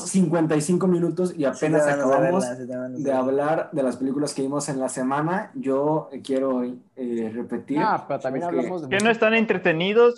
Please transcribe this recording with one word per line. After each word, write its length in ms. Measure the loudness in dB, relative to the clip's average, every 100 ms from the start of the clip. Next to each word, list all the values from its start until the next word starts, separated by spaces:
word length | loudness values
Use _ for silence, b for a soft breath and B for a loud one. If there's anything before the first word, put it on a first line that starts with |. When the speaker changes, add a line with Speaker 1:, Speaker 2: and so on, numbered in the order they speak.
| 0
Speaker 1:
cincuenta 460 | 2 2 2 2 2
y 60 |
cinco 260 | 2 2 2
minutos 460 | 2 0 0 -2
y 40 | 0
Speaker 2:
Sí 80 | -2
Speaker 1:
apenas 400 | 0 2 2 2
Speaker 2:
te 60 |
van 80 | 2
a 40 |
Speaker 1:
acabamos 400 | 2 4 4 2
Speaker 2:
verla, 120 | -2 -6
sí 100 | -8
te 80 | -8
van 200 | -8 -4
a 20 |
Speaker 1:
de 60 |
Speaker 2:
ver. 100 | -2
Speaker 1:
hablar 560 | 0 0 0 0 0 -2
de 100 | -2
las 140 | -2 -2
películas 360 | -4 -2 -4
que 80 | -2
vimos 280 | -2 -2 -4
en 100 | -4
la 100 | -4
semana. 640 | -2 -2 0 0 -2 -4
Yo, 560 | -6 -2 0 2 0 -4
eh, 100 | -10
quiero, 400 | -2 0 0 -2 -4 -8 _ -10
eh, 360 | -6 -4 -4
repetir 440 | -6 -6 -8 -4 0
Speaker 3:
Ah, 260 | 0 0 -2
pero 120 | -4
también 220 | -4 -4
Speaker 1:
que 60 | -2 -2
Speaker 3:
hablamos 240 | -2 -4 -2
de 80 | 2
Speaker 4:
Que 60 |
no 80 | 2
están 240 | 4 4 4
entretenidos, 840 | 2 2 2 2 2 6 6